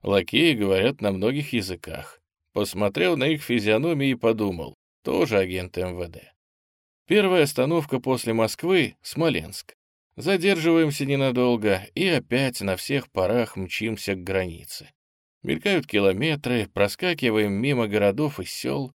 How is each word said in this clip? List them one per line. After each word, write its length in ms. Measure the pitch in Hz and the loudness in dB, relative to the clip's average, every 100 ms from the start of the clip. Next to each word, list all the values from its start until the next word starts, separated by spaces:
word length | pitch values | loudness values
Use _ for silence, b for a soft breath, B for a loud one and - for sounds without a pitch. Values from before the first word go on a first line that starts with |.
Лакеи 500 | 101 98 87 120 165 | 2 0 2 2 2
говорят 460 | 120 101 95 110 143 | 2 2 4 2 0
на 120 | 104 | -2
многих 400 | 95 104 139 143 | 0 -2 -2 -4
языках. 680 | 123 95 90 - - - - _ _ _ | -4 -4 -8 -10 -12 -14 -20 _ _ _
Посмотрел 640 | - 104 92 104 - 180 160 | -6 -4 -2 -2 0 0 2
на 120 | 135 | 0
их 140 | 156 | -2
физиономии 680 | - 120 104 107 156 156 139 | -2 0 2 2 2 0 0
и 60 | 123 | 0
подумал: 580 | 113 113 104 87 69 - _ _ | 0 0 -2 -4 -10 -16 _ _
«Тоже 340 | - 160 160 107 | -4 0 2 2
агент 400 | 92 92 90 - | 0 -4 -6 -6
М 160 | 90 | -6
В 140 | 90 85 | -6 -10
Д». 240 | - - _ _ _ _ _ _ _ _ | -12 -20 _ _ _ _ _ _ _ _
Первая 380 | 202 196 185 | 2 4 4
остановка 560 | 147 - 131 170 147 131 | 2 2 0 0 0 -4
после 320 | 131 127 117 | 0 -2 0
Москвы — 600 | 113 110 - 165 185 120 - | 0 0 0 2 2 2 -4
Смоленск. 680 | - - 165 95 80 - - _ _ _ _ - | -12 -2 0 0 -6 -16 -18 _ _ _ _ -8
Задерживаемся 920 | 147 190 180 185 160 165 156 143 139 | -2 0 2 2 4 4 4 0 -2
ненадолго 800 | 139 135 123 123 120 104 95 - | 0 2 2 2 4 2 0 -2
и 120 | - 190 | -2 0
опять 520 | 156 - 120 135 120 | 0 0 0 0 -2
на 160 | 98 92 | -4 -4
всех 340 | - 143 - | -2 -4 -2
парах 460 | - 92 120 110 - | -2 2 2 0 -6
мчимся 580 | 92 - 110 107 - | -8 -4 -4 -4 -4
к 100 | 95 | -6
границе. 680 | 90 95 92 82 - - - _ _ _ _ _ | -2 -2 -2 -8 -16 -18 -18 _ _ _ _ _
Мелькают 440 | 131 143 208 185 - | -6 -4 0 0 0
километры, 800 | 104 98 95 156 147 127 120 101 | 2 2 2 -2 -2 -2 -2 -2
проскакиваем 760 | - 101 - 180 160 127 107 104 | 0 0 2 -2 0 2 2 2
мимо 340 | 98 131 135 113 | 0 0 0 0
городов 520 | 104 101 101 151 147 | 2 2 2 -2 -4
и 40 | |
сел. 480 | 92 - 123 139 131 | -10 -8 -6 -4 -6